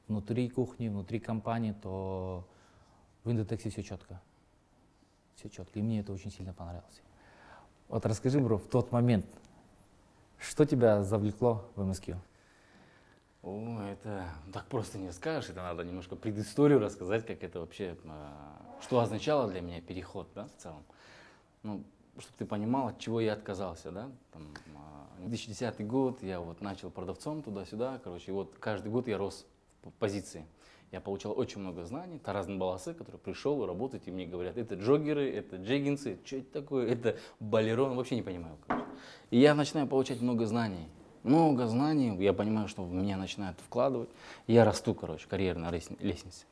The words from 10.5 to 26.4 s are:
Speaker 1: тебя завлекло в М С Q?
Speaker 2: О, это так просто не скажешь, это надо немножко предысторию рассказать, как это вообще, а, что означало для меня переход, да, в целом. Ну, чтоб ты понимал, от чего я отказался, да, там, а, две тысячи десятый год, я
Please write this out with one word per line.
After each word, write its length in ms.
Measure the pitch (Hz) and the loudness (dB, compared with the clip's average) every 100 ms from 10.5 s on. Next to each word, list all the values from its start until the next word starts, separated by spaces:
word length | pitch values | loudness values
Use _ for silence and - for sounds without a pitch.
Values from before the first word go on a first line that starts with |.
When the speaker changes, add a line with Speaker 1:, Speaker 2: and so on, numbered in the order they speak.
| - | 4
Speaker 1:
тебя 380 | 147 135 117 104 | 6 8 8 8
завлекло 640 | 98 107 104 104 120 110 - - | 4 2 2 2 2 2 -2 -4
в 60 | |
М 100 | 95 | -2
С 80 | 92 | -2
Q? 160 | - 90 - _ _ _ - - - - - _ _ _ | -4 -8 -10 _ _ _ -20 -20 -20 -20 -20 _ _ _
Speaker 2:
О, 360 | 85 104 113 113 | -10 -8 -6 -6
это 420 | 101 101 110 98 90 78 90 | -8 -8 -8 -6 -8 -10 -12
так 120 | 104 - | -12 -4
просто 300 | 123 107 101 | -4 -2 -6
не 140 | 92 | -8
скажешь, 380 | 90 160 156 110 | -6 -4 -4 -4
это 120 | 90 | -6
надо 220 | 90 85 | -6 -4
немножко 320 | 85 90 87 87 | -6 -6 -8 -6
предысторию 640 | 110 104 104 - 147 135 | -4 -2 -2 6 8 8
рассказать, 460 | 101 - 90 113 113 | 6 -2 -2 -2 -2
как 160 | 92 | -8
это 180 | 90 87 | -8 -8
вообще, 340 | 82 - 95 82 80 | -10 -6 -8 -8 -12
а, 500 | 76 73 73 73 73 - - | -14 -14 -14 -16 -18 -18 -12
что 200 | - 127 | 0 2
означало 500 | 113 104 - 143 113 | 2 0 0 2 2
для 100 | 90 | -2
меня 220 | 87 85 | -6 -10
переход, 460 | 85 92 90 98 85 | -10 -10 -10 -10 -12
да, 120 | 98 127 | -12 -14
в 160 | - | -14
целом. 200 | 87 76 - - - - - - _ _ | -16 -16 -18 -20 -20 -20 -20 -20 _ _
Ну, 200 | 107 101 - _ _ - | -10 -10 -10 _ _ -20
чтоб 140 | - - | -16 -10
ты 80 | 101 | -6
понимал, 420 | 104 110 131 120 | -2 0 0 0
от 100 | - | -4
чего 220 | - 113 | -2 0
я 140 | 110 | 0
отказался, 560 | 104 - 95 95 95 80 | 0 -4 -6 -6 -8 -10
да, 180 | 90 135 123 _ | -10 -10 -14 _
там, 100 | 82 78 73 80 | -18 -16 -16 -16
а, 320 | 73 76 73 73 90 | -18 -18 -18 -18 -12
две 120 | 98 | -6
тысячи 160 | 117 - | -6 -6
десятый 340 | 101 120 - | -6 -6 -4
год, 380 | 104 131 131 120 | -2 0 0 -2
я 180 | 95 90 | -6 -6